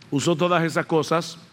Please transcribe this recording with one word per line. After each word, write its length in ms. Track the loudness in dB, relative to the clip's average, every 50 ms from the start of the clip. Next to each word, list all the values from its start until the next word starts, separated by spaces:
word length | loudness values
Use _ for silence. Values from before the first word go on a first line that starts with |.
| -12 -4
usó 240 | -4 -2 0 0 0
todas 280 | 2 2 2 2 2 2
esas 220 | 0 -2 -2 -2
cosas 500 | 0 0 0 0 2 -2 -2 -2 -4 -12 -18 -20 -20